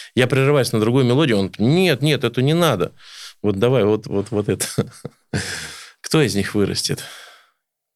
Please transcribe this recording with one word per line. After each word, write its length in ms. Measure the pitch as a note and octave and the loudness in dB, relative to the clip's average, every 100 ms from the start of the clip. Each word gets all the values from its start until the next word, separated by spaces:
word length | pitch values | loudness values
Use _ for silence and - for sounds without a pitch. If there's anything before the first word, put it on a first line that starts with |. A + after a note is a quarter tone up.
| - A2+ | -6 0
Я 120 | B2 | 2
прерываюсь 440 | C3+ C3+ D3 B2+ | 2 2 2 2
на 60 | A2+ | 0
другую 240 | G#2+ C3 B2 | 2 2 2
мелодию, 320 | C3 D#3 G2+ | 2 2 2
он: 120 | F#2 - | 0 0
«Нет, 420 | A2+ F3 F#3 B2+ | 2 4 2 2
нет, 200 | D3+ C3 A#2+ | 0 0 0
эту 160 | B2 | 0
не 120 | C3+ E3+ | 0 2
надо. 380 | E3 G2+ D#2+ - - - - - | 2 0 -2 -6 -20 -20 -20 -6
Вот 160 | G#2 F#2+ | -2 0
давай, 240 | A#2+ C3 G2+ | 2 4 2
вот, 220 | G#2+ - | 0 -2
вот, 240 | G2+ G2+ | -4 -2
вот 180 | G#2 G#2 | -2 -2
это». 160 | G2 - - - - - _ - | -2 -2 -4 -4 -8 -18 _ -8
<laughs> 680 | - - - - - - - | -8 -6 -10 -12 -14 -18 -16
Кто 200 | - D#3+ | -2 0
из 140 | A#2+ G2 | 2 0
них 200 | G2 G#2 | -2 0
вырастет? 480 | F#2+ - - - - - - - _ _ _ _ _ | 0 -2 -4 -6 -10 -18 -20 -20 _ _ _ _ _